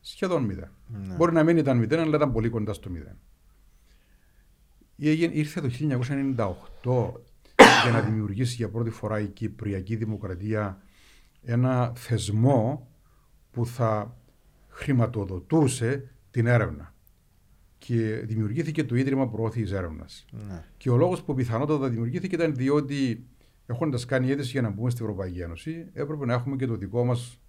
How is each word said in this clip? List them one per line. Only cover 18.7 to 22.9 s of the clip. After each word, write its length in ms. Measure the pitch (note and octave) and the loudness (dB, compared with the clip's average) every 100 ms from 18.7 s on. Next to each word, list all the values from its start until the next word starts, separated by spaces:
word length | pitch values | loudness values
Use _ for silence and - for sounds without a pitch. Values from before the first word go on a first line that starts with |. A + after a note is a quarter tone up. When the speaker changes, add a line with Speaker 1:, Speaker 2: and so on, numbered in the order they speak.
| D#3 | -2
Speaker 1:
το 100 | B2 | 0
Ίδρυμα 340 | A#2+ C3 C3+ C3 | 2 2 2 0
Προώθησης 440 | G#2+ A2+ A#2 G#2 | 0 -2 -2 -2
Έρευνας. 520 | G2 F2 D#2+ D#2+ - - A2+ G#2 | -2 -4 -8 -14 -18 -18 -16 -12
Speaker 2:
Ναι. 160 | F2+ D#2 - | -14 -16 -8
Speaker 1:
Και 140 | C3 | 2
ο 60 | B2 | 4
λόγος 260 | E3+ F3+ | 4 2
που 120 | - | -2
πιθανότατα 540 | C3+ A#2+ A2+ D3 D3+ C3+ | -2 0 0 0 0 0
δημιουργήθηκε 460 | A2+ A#2 D3 F#3+ | -2 -2 -4 -4
ήταν 200 | F3 E3 | 0 0
διότι, 720 | C3+ C3 C#3+ C#3 | 0 2 2 2